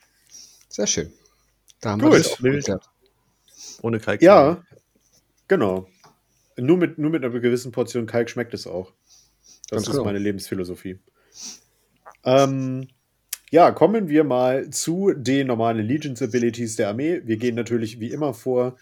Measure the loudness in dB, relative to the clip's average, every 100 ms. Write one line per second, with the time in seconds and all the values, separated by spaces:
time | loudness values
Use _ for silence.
0 | _ _ _ -20 -20 _ _ -6 -4 -4
1 | -6 -14 _ _ _ _ _ _ -4 2
2 | 6 6 4 0 0 0 -4 -6 -8 _
3 | _ _ _ _ _ -20 -20 -8 -4 -4
4 | -2 4 8 8 6 2 _ _ _ _
5 | _ _ _ _ -2 0 0 -2 -8 _
6 | _ _ _ _ _ -6 0 2 2 -2
7 | -4 -2 -4 -2 0 -2 -4 -6 -4 -4
8 | -4 -2 -2 -6 -8 -10 -10 -10 -10 _
9 | _ _ _ _ _ _ -8 -6 -2 -2
10 | -2 -2 -4 -4 -8 -8 -8 -10 -12 -14
11 | _ _ _ -20 -18 -18 _ _ _ _
12 | -20 _ 2 4 4 0 -6 -8 -12 _
13 | _ _ _ -18 _ 6 6 6 2 2
14 | 2 2 2 2 2 0 -4 -6 -4 0
15 | 0 0 0 0 0 0 0 0 -2 -4
16 | -4 -6 -4 0 -2 -2 -8 -4 -4 -2
17 | -4 -4 -4 -4 -2 -4 -4 -4 -4 -8
18 | -10 -6 -6 -4 -2 -2 -2 -6